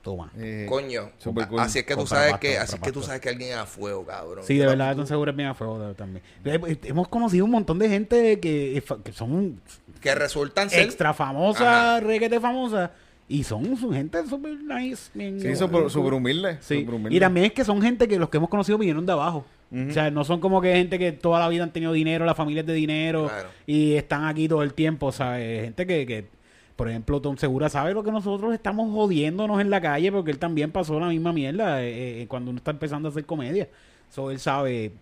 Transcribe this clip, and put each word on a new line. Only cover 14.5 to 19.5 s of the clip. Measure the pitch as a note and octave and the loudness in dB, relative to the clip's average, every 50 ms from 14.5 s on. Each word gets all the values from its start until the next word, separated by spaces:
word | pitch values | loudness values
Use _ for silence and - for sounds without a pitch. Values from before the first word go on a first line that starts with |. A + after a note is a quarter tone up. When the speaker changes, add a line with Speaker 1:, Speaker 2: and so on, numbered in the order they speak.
| D4+ | -10
Speaker 1:
nice, | C#4+ D4 D4 C4+ B3 B3+ B3+ B3+ - - - | -10 -8 -8 -6 -4 -4 -6 -8 -10 -14 -14
bien | - G3+ G3+ G3 F#3+ G3 | -10 -8 -8 -6 -6 -4
Speaker 2:
Sí, | F#3+ - C3+ | -2 -2 0
súper, | - F#3+ F3 E3 E3+ D#3 C#3 | 0 0 2 4 2 2 2
súper | A#2+ D3 C3+ C3+ C3+ | 0 0 2 2 2
humilde, | C3 B2 B2 C#3+ E3+ G3 F#3+ E3 C#3+ | 2 2 0 0 0 0 -2 -4 -6
Speaker 1:
Sí. | - - D3 C#3+ | -4 -2 -2 -2
Speaker 2:
súper | A#2 A#2 A#2 | 0 -2 -4
humilde. | A2+ G#2+ A2 D3+ | -4 -2 2 4
Speaker 1:
Y | F3+ | 6
también | F#3+ F#3 F3+ F3 F#3 G#3+ | 6 6 6 4 4 4
es | |
que | - C4 C4 | 2 2 2
son | G#3 G3+ G3+ | 2 4 4
gente | G3+ A#3+ B3 A3 B3 G#3+ | 4 4 4 4 2 4
que | G#3 F3+ | 4 2
los | E3 - | 2 2
que | - D3+ | 2 0
hemos | E3 E3 | 0 2
conocido | - G#3 F#3 G3 G#3 G#3+ | 0 0 2 2 2 2
vinieron | G#3+ F3+ D3+ D3+ F3+ | 2 2 0 0 0
de | F#3 | 0
abajo. | F3+ D3 D3 E3+ E3+ D3 B2+ - | 2 2 2 0 -2 -4 -8 -10